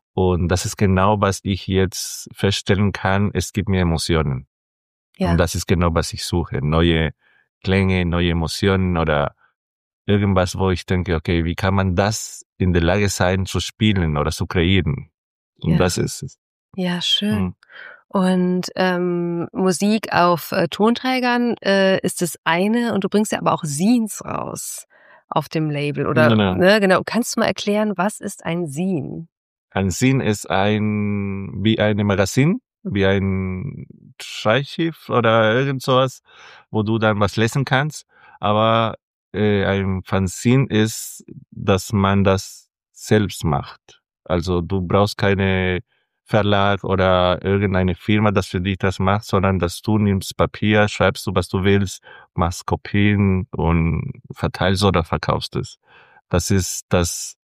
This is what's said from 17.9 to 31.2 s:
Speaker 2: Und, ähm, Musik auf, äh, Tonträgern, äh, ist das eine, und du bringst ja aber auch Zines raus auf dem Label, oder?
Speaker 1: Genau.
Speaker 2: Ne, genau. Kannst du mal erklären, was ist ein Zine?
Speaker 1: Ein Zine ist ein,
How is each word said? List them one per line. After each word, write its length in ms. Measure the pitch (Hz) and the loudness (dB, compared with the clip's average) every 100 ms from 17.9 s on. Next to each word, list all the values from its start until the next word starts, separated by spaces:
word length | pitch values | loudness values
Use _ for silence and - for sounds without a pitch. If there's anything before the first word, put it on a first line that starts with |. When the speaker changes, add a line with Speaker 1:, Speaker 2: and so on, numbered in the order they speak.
| - _ | -20 _
Speaker 2:
Und, 580 | 202 185 185 180 180 - | 0 2 2 2 0 -4
ähm, 760 | - 185 180 180 175 175 170 165 | -2 0 0 0 0 -2 -2 -4
Musik 600 | - 185 180 202 220 - | 0 0 2 0 0 0
auf, 380 | - 175 175 - | 2 2 2 -2
äh, 140 | - 170 | -2 -2
Tonträgern, 880 | - 214 240 262 254 247 240 240 214 | 2 2 2 -2 -2 0 0 0 -2
äh, 380 | - 196 190 190 | 0 2 2 2
ist 220 | - - | -2 -4
das 160 | 180 - | -6 -4
eine, 520 | - 165 202 233 233 | -2 0 2 0 0
und 100 | 208 | -2
du 40 | 190 | 0
bringst 240 | 202 214 | 0 0
ja 60 | - | -2
aber 140 | 165 | -2
auch 120 | 156 | -2
Zines 600 | 156 139 190 247 220 - | -4 -2 2 2 0 -8
raus 640 | - - - - - - - _ _ - _ | -8 -8 -8 -10 -12 -14 -18 _ _ -20 _
auf 200 | - 147 | -4 -2
dem 220 | 165 156 | -4 -2
Label, 360 | 143 147 143 143 | -2 -4 -2 -2
oder? 240 | 151 156 | 2 4
Speaker 1:
Genau. 240 | 117 202 | 4 2
Speaker 2:
Ne, 260 | 180 180 214 | 4 4 4
genau. 220 | 196 180 | 4 2
Kannst 320 | - 208 240 - | 0 -4 -4 -2
du 40 | |
mal 60 | 220 | -2
erklären, 460 | - - 208 214 190 | -2 -2 -2 -2 -2
was 240 | 180 - | -4 -4
ist 240 | 208 - - | -12 -10 -6
ein 200 | 170 170 | -4 -4
Zine? 640 | 135 185 175 80 165 165 _ _ _ _ | -4 -2 -2 -4 -10 -14 _ _ _ _
Speaker 1:
Ein 200 | 101 95 | -2 -2
Zine 340 | 87 127 131 | 2 2 2
ist 240 | 90 104 - | 0 -2 -2
ein, 1000 | 95 98 107 107 104 104 104 | 0 2 0 0 -2 -2 -2